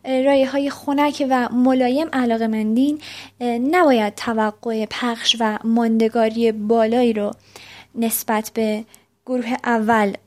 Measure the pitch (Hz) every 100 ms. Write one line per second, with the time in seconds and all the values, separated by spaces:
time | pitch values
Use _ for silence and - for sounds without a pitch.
0 | - 262 262 277 262 277 277 - - 277
1 | 294 285 269 254 240 240 254 262 247 262
2 | 320 254 240 226 226 220 214 226 285 302
3 | - - - _ 247 233 262 349 320 240
4 | 208 208 - 220 214 208 233 220 214 -
5 | 247 233 - 226 220 208 226 226 233 226
6 | 226 233 226 226 226 220 208 233 220 240
7 | 247 214 202 - _ - - - - -
8 | 226 - - 214 220 - 220 214 226 -
9 | _ _ - 254 226 247 - 233 220 226
10 | 202 -